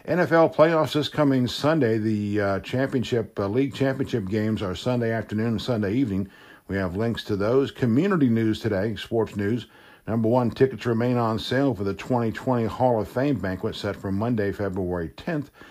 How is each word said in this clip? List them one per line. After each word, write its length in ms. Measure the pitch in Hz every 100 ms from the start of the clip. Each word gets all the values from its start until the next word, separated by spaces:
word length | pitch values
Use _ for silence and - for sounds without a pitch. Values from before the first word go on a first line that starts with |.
N 160 | - 170
F 100 | 147
L 180 | 165 160
playoffs 440 | - 160 160 143
this 160 | 151 135
coming 400 | - 143 131 123
Sunday. 500 | - 147 160 117 113
The, 420 | 110 107 104 104
uh, 200 | 98 98
championship, 760 | - 127 135 135 107 120 104 -
uh, 120 | 98
league 260 | 117 139
championship 540 | - 135 135 131 123 95
games 340 | 107 107 107
are 140 | 95 90
Sunday 340 | 127 123 113
afternoon 380 | 113 107 104 117
and 120 | 107
Sunday 320 | - 117 101
evening. 360 | 117 127 95 98 - - - -
We 80 | 98
have 180 | 92
links 300 | 92 117 110
to 100 | -
those. 380 | 101 104 131 135
Community 560 | - 123 120 196 185 131
news 320 | 113 110 107
today, 340 | 113 98 113
sports 400 | 98 - 117 107
news. 320 | 104 101 117 117 - - - -
Number 220 | 113 110
one, 240 | 123 117
tickets 340 | - 135 - 120
remain 300 | 113 123 120
on 240 | 113 110
sale 340 | - 127 139
for 80 | 104
the 120 | 101
twenty 360 | 95 - 123 113
twenty 360 | - - 120 110
Hall 340 | - 127 113
of 80 | 98
Fame 320 | 123 143 123
banquet 340 | 92 92 110
set 220 | - 101 92
for 160 | 98
Monday, 400 | 98 117 113 101
February 560 | 95 101 92 90 87 82 -
tenth. 340 | - 156 - - -